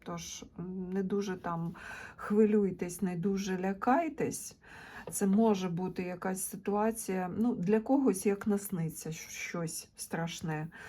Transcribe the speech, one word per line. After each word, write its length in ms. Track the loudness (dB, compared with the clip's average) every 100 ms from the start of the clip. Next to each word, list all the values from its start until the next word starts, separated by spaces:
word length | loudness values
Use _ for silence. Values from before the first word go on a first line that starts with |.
Тож, 400 | -10 -8 -8 -12 -14 -12
м, 340 | -8 -6 -4
не 100 | -2
дуже 340 | 0 0 -2 -4
там 380 | -4 -2 -4 -6 -12 -12 -14 -10
хвилюйтесь, 840 | 0 6 6 6 4 0 -6 -2
не 140 | -2 0
дуже 420 | 0 0 0 0
лякайтесь. 960 | 0 0 2 4 2 -2 -4 -4 -10 -16 -20 -20 -18 -16 -8
Це 160 | 0 4
може 420 | 6 6 4 2
бути 340 | -2 -4 -4
якась 480 | -6 -4 -4 -2 -4
ситуація, 800 | -6 -2 2 2 0 -2 -2 -2 2
ну, 160 | 2
для 260 | 2 4 4
когось 460 | 6 4 6 4 2
як 200 | 2 2
насниться 640 | 0 0 -2 -4 -4 -8
щ-, 180 | -8 -10
щось 580 | -10 -6 -4 -4 -6 -12 -14
страшне. 720 | -8 -4 -4 -4 -4 -4 -4 -10